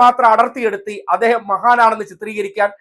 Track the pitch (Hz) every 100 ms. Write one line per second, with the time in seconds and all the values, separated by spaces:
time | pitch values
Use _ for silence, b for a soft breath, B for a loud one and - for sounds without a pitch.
0 | 247 247 233 220 240 262 226 196 208 208
1 | - 185 233 233 202 196 233 240 226 220
2 | 196 180 214 214 196 214 202 202